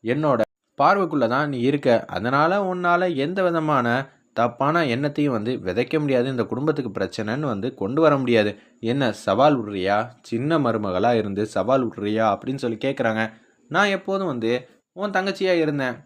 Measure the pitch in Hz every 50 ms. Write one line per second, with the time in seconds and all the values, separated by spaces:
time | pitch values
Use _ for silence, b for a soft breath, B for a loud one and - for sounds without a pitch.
0 | - 110 127 147 156 151 131 110 107 _ _ _ _ _ _ - 139 160 202 202
1 | 190 156 156 143 120 113 123 135 151 147 139 123 117 131 147 139 139 135 117 110
2 | - - - 90 101 123 135 143 151 165 190 208 202 185 185 180 180 175 175 175
3 | 185 180 165 135 135 156 185 196 185 180 170 165 156 151 147 131 120 117 120 131
4 | 139 b b b b _ _ - 117 120 120 - 135 143 160 175 165 131 117 131
5 | 143 143 143 - 147 143 123 107 104 120 131 - - 92 90 107 120 - - 156
6 | 151 139 131 123 123 135 131 117 110 - 113 120 143 156 147 143 123 117 95 -
7 | 95 92 - - 107 107 117 143 156 139 110 98 98 135 - - 123 120 131 151
8 | 160 151 147 - 131 120 120 110 104 104 98 B B B B B - 113 123 143
9 | 135 117 104 - - 104 98 113 139 151 147 123 107 104 101 95 90 95 101 104
10 | 117 117 - _ _ - 113 117 127 151 165 156 139 117 113 110 104 98 90 90
11 | 104 120 123 113 104 101 98 98 107 107 - 101 92 113 135 135 123 113 - -
12 | 101 104 107 110 110 107 98 - - 127 135 135 - 117 113 110 - 135 135 -
13 | 123 113 110 110 113 110 B B B B B B _ _ 151 175 202 202 196 190
14 | 190 190 196 196 196 170 135 120 110 113 120 123 - b b b _ _ _ 180
15 | 202 208 196 185 196 196 190 - 190 185 180 170 160 151 147 143 135 127 120 -
16 | -